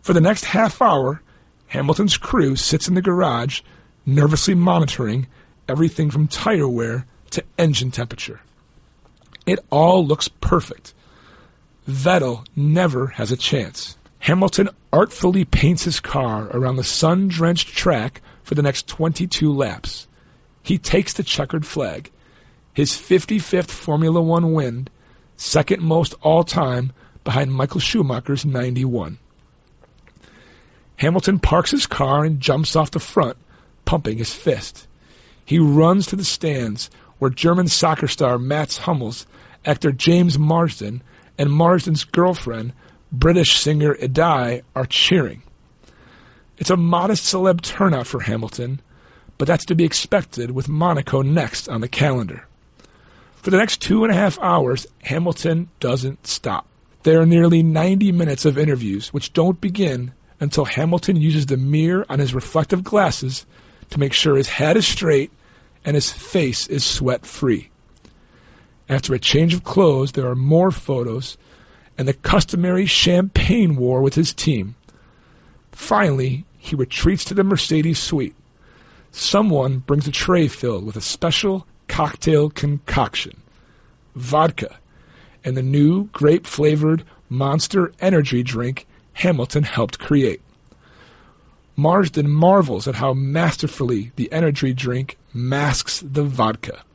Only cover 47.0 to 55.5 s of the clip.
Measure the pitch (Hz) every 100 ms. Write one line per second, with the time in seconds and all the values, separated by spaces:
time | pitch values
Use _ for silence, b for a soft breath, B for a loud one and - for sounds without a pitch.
47 | 190 208 - 190 190 170 - - 196 139
48 | 120 123 107 113 113 - 123 135 b b
49 | b b b _ 131 165 - 165 165 -
50 | - 202 - - 120 127 131 151 175 156
51 | 135 135 135 165 120 - - 117 110 -
52 | 143 127 98 - - _ _ _ b b
53 | b b b b - 190 220 - - 214
54 | 220 180 196 - 180 175 127 127 - _
55 | - 147 175 - 160